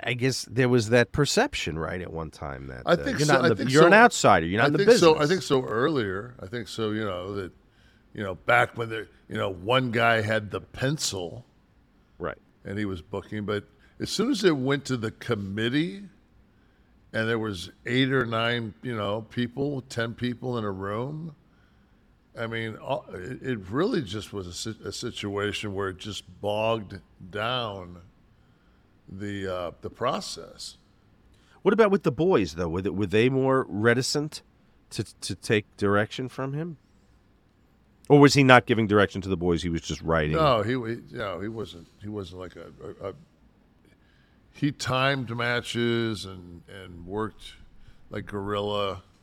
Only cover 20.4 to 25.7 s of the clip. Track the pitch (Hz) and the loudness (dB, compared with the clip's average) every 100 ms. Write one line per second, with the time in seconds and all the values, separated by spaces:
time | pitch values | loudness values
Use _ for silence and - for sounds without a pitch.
20.4 | 127 123 107 95 98 104 127 156 165 143 | -6 -4 -4 -6 -6 -6 -6 -8 -12 -16
21.4 | _ _ _ _ _ _ _ _ _ - | _ _ _ _ _ _ _ _ _ -10
22.4 | 113 113 113 107 - 139 - 92 110 131 | -6 -6 -6 -8 -6 -8 -8 -12 -12 -10
23.4 | 135 120 92 117 196 240 110 104 95 101 | -6 -6 -4 -2 -2 -2 -4 -8 -10 -10
24.4 | 90 85 113 110 98 - 123 - 104 101 | -10 -10 -10 -10 -10 -10 -10 -8 -6 -2
25.4 | 101 98 107 | -2 -4 -6